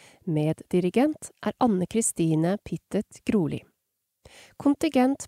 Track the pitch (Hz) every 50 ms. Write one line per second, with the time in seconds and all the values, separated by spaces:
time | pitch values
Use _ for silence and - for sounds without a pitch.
0 | - - - _ _ 190 156 151 151 156 156 - - - - 180 175 180 - 226
1 | 269 311 302 - - - - _ - 214 - _ 262 247 202 180 180 - - 220
2 | 226 - - - 170 160 160 156 160 170 196 214 - - 175 165 - _ - 196
3 | 214 - - - _ - 220 208 165 143 143 - - _ _ _ _ _ _ _
4 | _ _ _ _ _ - - - - - _ - - 285 285 - - 320 - 254
5 | 247 262 277 - -